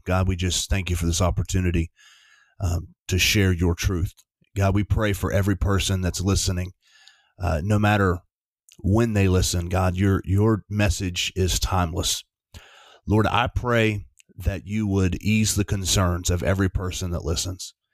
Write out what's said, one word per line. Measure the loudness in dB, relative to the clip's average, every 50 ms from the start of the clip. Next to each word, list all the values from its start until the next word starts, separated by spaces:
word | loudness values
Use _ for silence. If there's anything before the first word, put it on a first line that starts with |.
| -4
God, | -2 0 0 2 0
we | 0 0
just | -2 -2 -2 -2 -2 -2
thank | -2 -2 -2 -2
you | -2
for | -2 0
this | -2 0 2
opportunity, | 0 0 0 -2 -4 -2 -2 -2 0 0 0 0 -2 -4 -8 _ -20 -20 -20 _ _ _ _ _ _ _ _ -6
um, | -4 -4 -4 -4 -6 -10 -16 _ _ -4
to | 0 0
share | 2 2 2 4 4 4
your | 2 2 2 0 0
truth. | 0 0 -2 0 0 -2 -4 -6 _ _ _ _ _ _ _ _
God, | 0 0 2 2
we | 2 0
pray | 0 0 0 0 0
for | 0 -2 -2 0
every | 0 0 2 2 0 0
person | 0 0 0 0 0 0 -2 -2
that's | -2 -2 -2 -2
listening, | 0 0 2 2 0 -2 -2 -4 -6 -8 -10 _ _ _ _ _ _ -20 -20 _ _ _ _ -6
uh, | -4 -2 -2 -2
no | 0 0 2 2
matter | 4 4 4 4 2 2 0 -2 -6 _ _ _ _ _ _ _ _ _ -18 -6
when | -2 0 2 2 2 2
they | 2 2 4 4
listen, | 4 2 2 0 0 -2 -2 -2
God, | -2 0 0 0 0 2
your, | 2 2 2 0 0
your | 0 2 2 4 2 2 0 -2 -4
message | -2 0 0 0 0 -2 -4 -4 -4 -4 -6 -4 -2
is | -2 -2 0 0 -2
timeless. | -2 0 0 0 0 -2 -2 -4 -4 -4 -4 -6 -8 _ _ _ _ _ -20 -20 -20 -20 -20 -20 -20 -20 -20 _ _
Lord, | 0 2 2 2 2
I | 2 0 0 0 -2
pray | -4 -2 0 2 2 2 2 0 -2 -8 -12 _ -20 _ _ -16
that | -6 -4 -4 -4 -4 -6
you | -6 -4 -2 -2 0
would | 2 2 2 2 0 -2
ease | 0 0 2 2 2 2 0
the | -2 -2
concerns | -2 -2 -4 -2 0 0 2 2 2 0 -2 -2 -2
of | -2 0
every | 0 0 0 2 0 0
person | 0 -2 -4 -6 -6 -6 -6 -6
that | -6 -4 -4
listens. | -4 -4 -4 -4 -6 -8 -10 -14 -16 -18 _ _ _